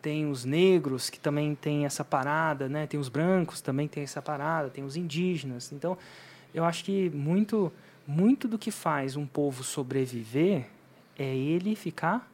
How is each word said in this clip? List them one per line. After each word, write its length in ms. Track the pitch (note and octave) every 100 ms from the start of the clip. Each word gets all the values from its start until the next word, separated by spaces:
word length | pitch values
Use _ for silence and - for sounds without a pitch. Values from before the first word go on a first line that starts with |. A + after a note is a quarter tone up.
tem 240 | D#3 D3+ D3+
os 160 | C3+
negros, 680 | B2 D3+ F#3+ F3+ C#3+ C3 -
que 80 | -
também 340 | D3+ D3 D3+
tem 320 | D3 D3+ D3 C#3+
essa 180 | -
parada, 640 | D3 C#3+ C3 D#3 D#3+ C#3+ C3+
né? 200 | D3 D3+
Tem 120 | D3+
os 100 | C3
brancos, 520 | D3+ E3+ F#3 E3+ -
também 260 | - C3+ D3
tem 140 | -
essa 220 | C#3+ -
parada, 480 | C#3 D3 D3 E3 C#3
tem 120 | C3
os 120 | C#3 D3
indígenas. 760 | F3 D3 F#3 E3+ C3+ B2 -
Então, 240 | C#3+ E3 F#3 - - - - -
eu 140 | D#3+ E3
acho 180 | E3
que 280 | - G3 F#3
muito, 600 | D3 C#3+ F3+ G#3 A3 F3 - - - -
muito 400 | D3 G3+ C#4 B3
do 100 | A3
que 140 | -
faz 440 | - E3 D3+ C3+ C3+
um 120 | C#3+
povo 360 | D3 C#3+ C3
sobreviver 1000 | B2+ - B2+ C3+ B2+ A#2+ A2 B2+ F3 F3+ B2 - - - - -
é 60 | C3+ C3
ele 400 | C#3 E3+ F#3+ G#3+
ficar 520 | E3+ - D#3+ A3+ -